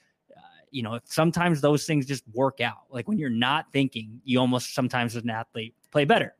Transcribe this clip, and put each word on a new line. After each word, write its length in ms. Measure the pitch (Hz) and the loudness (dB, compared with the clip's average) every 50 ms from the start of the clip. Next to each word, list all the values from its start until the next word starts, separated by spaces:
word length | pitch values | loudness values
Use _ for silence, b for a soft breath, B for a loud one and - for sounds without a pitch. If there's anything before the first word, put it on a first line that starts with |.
| b b b b _ _ - | b b b b _ _ -20
uh, 60 | - - - - _ _ _ | -20 -20 -20 -20 _ _ _
you 120 | - 135 113 | -8 -8 -6
know, 180 | 104 117 117 - | -6 -6 -8 -10
sometimes 560 | - - - 156 170 160 170 175 175 165 143 | -8 0 2 2 2 2 2 2 2 2 4
those 240 | 139 143 147 143 - | 4 4 4 4 2
things 220 | - 160 147 131 | 2 0 0 0
just 180 | 131 143 131 - 117 107 | 0 -4 -8 -8 -8 -2
work 300 | 120 135 135 131 - 120 | 0 0 0 0 0 -4
out. 220 | 113 110 - _ _ | -4 -4 -8 _ _
Like, 200 | 135 123 117 - | -10 -10 -6 -4
when 100 | 214 208 | -2 -2
you're 100 | 156 131 | -2 -2
not 440 | 117 113 123 127 143 156 - _ - | -2 0 0 2 0 0 -2 _ -2
thinking, 480 | 139 139 127 - 113 110 107 110 123 - | 0 0 0 -2 -6 -12 -12 -16 -14 -4
you 140 | 135 123 127 | 0 2 2
almost 360 | 127 123 123 123 - - - | 4 4 2 0 -2 -4 -4
sometimes 420 | - 127 120 - 123 120 117 107 | -2 -2 -2 0 -2 -2 -2 -4
as 80 | 120 113 | -6 -6
an 40 | 117 | -6
athlete 460 | 110 110 117 _ - 120 110 120 - _ _ _ | -6 -6 -8 _ -10 -12 -12 -12 -14 _ _ _
play 160 | - 151 147 | 0 0 4
better, 280 | 147 226 202 151 - - _ | 4 4 2 2 -2 -8 _